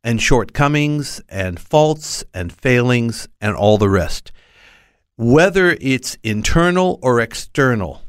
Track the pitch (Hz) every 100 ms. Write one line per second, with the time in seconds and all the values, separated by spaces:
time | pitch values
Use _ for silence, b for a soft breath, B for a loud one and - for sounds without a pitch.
0 | 117 113 - 127 101 - 143 147 147 147
1 | 143 - - 95 92 87 - 151 151 156
2 | - - - 92 87 - 135 123 123 123
3 | 117 113 - _ 104 - 104 107 101 95
4 | 85 - - b b b b b b b
5 | b - 117 151 185 190 180 - 135 131
6 | - - 113 107 107 165 175 180 185 -
7 | 127 120 113 - - - 131 113 85 -